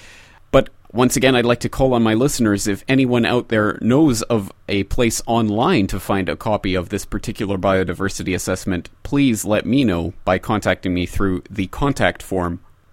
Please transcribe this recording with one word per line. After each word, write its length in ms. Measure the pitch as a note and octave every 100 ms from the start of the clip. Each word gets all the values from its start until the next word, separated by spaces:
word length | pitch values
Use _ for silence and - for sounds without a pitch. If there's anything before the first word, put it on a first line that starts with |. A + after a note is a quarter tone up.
| - - - - -
But 200 | C3+ B2+ - -
once 260 | A2+ B2 B2+
again, 180 | B2+ B2+
I'd 100 | A#2+
like 140 | A#2+
to 100 | A#2+
call 240 | - C3+
on 80 | A#2+
my 120 | A2+
listeners, 520 | A2 C#3+ - A2 G2+ G#2
if 180 | G2 -
anyone 380 | C3+ B2+ B2 G2
out 240 | A#2+ -
there 280 | A2 G#2 -
knows 400 | A2 C3+ D#3+ A#2
of 280 | - A#2 G2 - -
a 160 | G2+ F#2+
place 360 | - A#2 - -
online 580 | A#2 A2 G#2 D3+ D#3 F#2+
to 120 | G2
find 300 | - G2 F2+
a 80 | D2+
copy 360 | A2+ G#2 G2
of 160 | F#2 F2
this 160 | G2 -
particular 520 | G#2 - - G2+ F#2+
biodiversity 760 | G2 F#2+ F#2 E2+ G2 - F#2
assessment, 560 | F2+ - F#2 - F2 - -
please 420 | - C#3+ C3+ A2 F#2+
let 200 | G#2+ F2+
me 180 | C3
know 300 | A#2+ E2+ E2+ -
by 160 | - F#2
contacting 540 | - G#2 G2+ F#2 F#2
me 120 | F2+ F2+
through 380 | - G2 F2+ -
the 180 | G#2 F#2+
contact 560 | - C#3+ C3+ F#2+ -
form 380 | - F#2+ F2 F2+ - - _